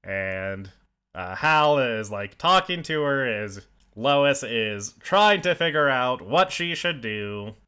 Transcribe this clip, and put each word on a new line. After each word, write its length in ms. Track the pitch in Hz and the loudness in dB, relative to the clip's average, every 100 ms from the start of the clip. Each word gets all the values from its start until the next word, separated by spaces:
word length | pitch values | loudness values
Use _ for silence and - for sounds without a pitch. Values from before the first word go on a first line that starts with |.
| 92 | -6
And, 640 | 98 95 95 95 98 98 - _ _ _ | -4 -4 -4 -6 -8 -12 -18 _ _ _
uh, 220 | - 90 92 | -12 -10 -2
Hal 440 | 151 156 151 147 | 2 4 6 4
is, 320 | 127 110 104 | 2 -2 -6
like, 260 | 104 101 - | -8 -10 -4
talking 440 | 165 185 185 175 | 4 4 2 -8
to 180 | 156 156 | -4 -2
her 260 | 143 139 127 | 0 0 0
as 400 | 107 107 98 - _ _ | -2 -6 -10 -18 _ _
Lois 480 | - 127 143 143 135 | -4 2 4 4 2
is 520 | 123 117 110 104 101 - | -2 -2 -2 -4 -10 -12
trying 400 | - 196 208 202 | 0 4 6 4
to 120 | 180 | 2
figure 360 | 165 170 151 143 | 0 0 2 2
out 320 | 131 127 127 | 2 0 -2
what 320 | 90 151 185 | 0 2 2
she 220 | - 170 165 | 0 -4 -2
should 260 | 175 156 | -4 -4
do 540 | 113 107 104 104 104 107 | -6 -6 -6 -8 -10 -14